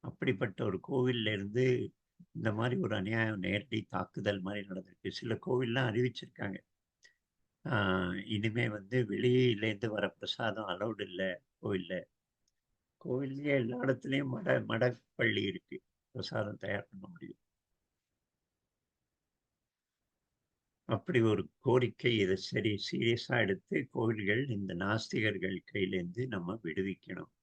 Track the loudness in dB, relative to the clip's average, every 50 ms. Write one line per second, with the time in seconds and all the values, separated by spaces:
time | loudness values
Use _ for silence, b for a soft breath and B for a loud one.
0 | -8 -10 -8 _ 0 0 0 0 0 -4 -2 -2 -2 -2 -2 -4 -4 -2 0 2
1 | 2 2 2 2 0 0 -2 -2 -4 -2 0 2 4 4 4 2 0 -4 _ _
2 | _ _ _ _ -20 _ _ -2 0 0 0 2 0 0 2 0 0 0 0 0
3 | 0 0 2 2 2 2 0 -2 0 0 0 0 0 -2 -4 -4 -4 _ -4 -4
4 | -4 -4 _ -2 0 0 0 0 -2 -4 -6 -6 -6 -8 -10 -10 -10 -12 -20 _
5 | _ -6 -6 -4 -2 -2 -2 -2 0 0 0 2 2 2 2 2 2 2 2 2
6 | 2 0 0 -4 -14 -14 _ -8 -6 -6 -6 -8 _ _ _ _ _ _ _ _
7 | b b b b _ _ _ _ _ _ _ _ _ 0 2 2 4 4 4 2
8 | 2 0 -2 -4 -4 -2 -2 0 0 0 0 2 0 0 0 -4 -8 -2 0 0
9 | 2 2 0 2 4 6 6 6 6 6 4 4 2 0 0 0 -2 -2 0 0
10 | -2 -2 -2 _ -8 -8 -4 -2 -2 -2 -2 -2 -4 -4 -2 -2 -2 -4 -2 -4
11 | -6 -8 -4 -2 -2 -2 -2 -4 _ _ _ _ -4 -2 -2 -2 -2 -4 -6 -8
12 | -8 _ _ _ _ _ _ _ _ _ _ _ _ _ _ _ _ _ _ _
13 | -6 -4 -2 -2 -2 -4 -6 -4 0 2 4 4 4 2 -2 -2 2 0 0 0
14 | 0 -2 -2 0 0 -2 -4 -4 2 2 2 2 2 0 0 2 2 2 2 -2
15 | _ _ _ 0 2 2 2 2 0 -2 -4 -6 _ _ -14 -14 _ _ _ _
16 | _ _ _ -10 -8 -4 -4 -4 -4 -4 -6 -8 -6 -4 -4 -4 -6 _ -16 -16
17 | -16 -16 -16 -14 -16 -16 -16 _ _ _ _ _ _ _ _ _ _ _ _ _
18 | _ _ _ _ _ _ _ _ _ _ _ _ _ _ _ _ _ _ _ _
19 | _ _ _ _ _ _ _ _ _ _ _ _ _ _ _ _ _ _ _ _
20 | _ _ _ _ _ _ _ _ _ _ _ _ _ _ _ _ _ -2 -2 -2
21 | 0 2 4 6 6 6 4 4 0 -4 _ _ _ 4 4 4 4 2 -2 _
22 | 0 2 4 4 4 4 2 0 0 -2 -2 0 0 0 0 0 -4 -4 -2 0
23 | 2 2 2 0 0 0 2 2 2 2 0 -2 _ _ -4 -4 -4 -4 _ 0
24 | 0 0 0 0 0 0 0 0 0 -2 -2 -4 -4 -4 -4 -2 0 0 0 0
25 | -2 -2 -2 0 0 0 0 0 -4 -4 -4 -6 _ -6 -2 -2 0 0 0 -2
26 | -2 -4 -4 -6 -4 -4 -4 -4 -4 -4 -6 -6 -6 -6 -4 -2 -2 -4 -4 -8
27 | _ -10 -10 -10 -10 -12 _ _